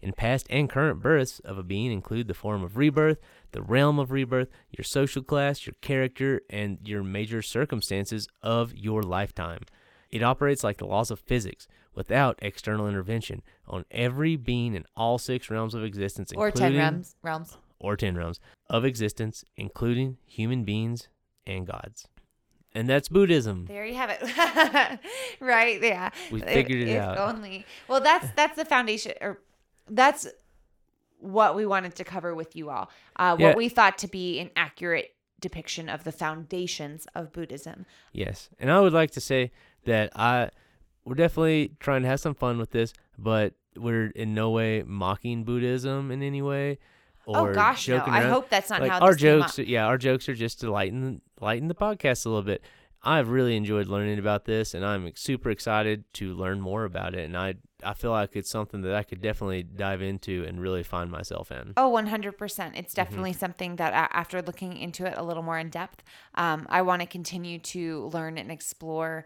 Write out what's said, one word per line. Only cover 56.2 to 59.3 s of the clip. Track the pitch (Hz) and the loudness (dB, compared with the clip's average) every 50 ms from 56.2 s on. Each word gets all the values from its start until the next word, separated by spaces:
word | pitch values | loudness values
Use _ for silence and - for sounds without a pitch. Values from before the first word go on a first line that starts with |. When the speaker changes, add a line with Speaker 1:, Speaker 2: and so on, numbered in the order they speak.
| 104 92 90 | -8 -8 -6
Speaker 1:
learn | 87 95 92 95 98 | -4 -4 -2 -2 -4
more | 98 92 95 110 110 | -4 -4 -4 -4 -4
about | 101 85 92 95 87 92 | -4 -6 -6 -6 -6 -6
it. | 92 82 | -6 -8
And | 76 87 | -6 -6
I, | 90 92 95 92 - _ _ _ _ - | -4 -4 -4 -6 -8 _ _ _ _ -10
I | 92 104 | -10 -8
feel | - - 120 | -4 -2 0
like | 113 110 101 98 - | 0 0 0 0 -4
it's | 104 98 - | -8 -8 -4
something | - 113 104 - - 101 | -6 -6 -6 -6 -8 -6
that | 95 92 98 | -4 -2 -2
I | 104 104 | -2 -2
could | - - 92 | -4 -10 -6
definitely | 98 107 | -4 -4